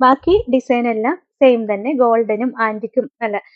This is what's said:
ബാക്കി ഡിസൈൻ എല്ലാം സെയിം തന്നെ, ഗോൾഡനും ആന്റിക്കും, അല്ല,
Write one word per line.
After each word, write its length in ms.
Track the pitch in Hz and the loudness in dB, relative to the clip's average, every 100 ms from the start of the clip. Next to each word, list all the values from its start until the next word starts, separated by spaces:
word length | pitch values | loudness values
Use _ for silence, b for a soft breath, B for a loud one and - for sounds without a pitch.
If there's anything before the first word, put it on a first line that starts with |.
ബാക്കി 440 | 254 262 - 403 466 | 2 2 2 0 2
ഡിസൈൻ 340 | 254 - 240 240 | -2 0 -2 -2
എല്ലാം 320 | 220 226 359 _ - | -2 -2 -4 _ 2
സെയിം 320 | 269 233 220 | 4 4 0
തന്നെ, 200 | 202 226 | -4 -4
ഗോൾഡനും 600 | 294 240 226 220 214 247 233 | 0 2 2 0 -2 -4 -2
ആന്റിക്കും, 520 | 226 214 220 - 247 - | -4 -4 -6 -6 -6 -6
അല്ല, 200 | 226 202 b | -6 -6 b